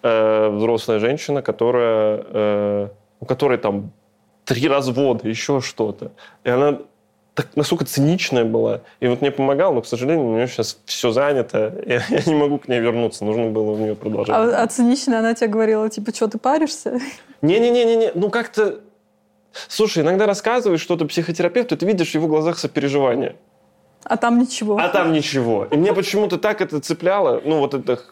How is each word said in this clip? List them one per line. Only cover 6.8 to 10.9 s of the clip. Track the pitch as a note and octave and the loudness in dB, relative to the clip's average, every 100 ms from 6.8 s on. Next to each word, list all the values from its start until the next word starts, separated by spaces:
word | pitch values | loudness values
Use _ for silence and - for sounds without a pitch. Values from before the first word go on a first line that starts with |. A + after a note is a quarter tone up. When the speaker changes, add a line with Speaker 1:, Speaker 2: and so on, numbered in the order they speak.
| - _ _ _ _ | -8 _ _ _ _
Speaker 1:
так, | - - - | -8 -4 -2
настолько | D3 E3+ C3+ | 0 0 -2
циничная | - C#3+ F#3 - B2+ A2+ | 0 2 2 0 2 2
была. | A2+ A2+ A2+ - _ | 2 0 -2 -8 _
И | B2+ | -2
вот | A#2+ | 2
мне | C#3 | 0
помогала, | C#3 C3+ C#3 F#3 | 0 0 2 2
но, | C3 | 2
к | A2+ | -2
сожалению, | A#2 B2+ E3 B2+ | -4 0 0 2
у | A2+ | 0
нее | B2 | -2
щас | A#2+ A2+ - | -2 -6 -6
все | - | -10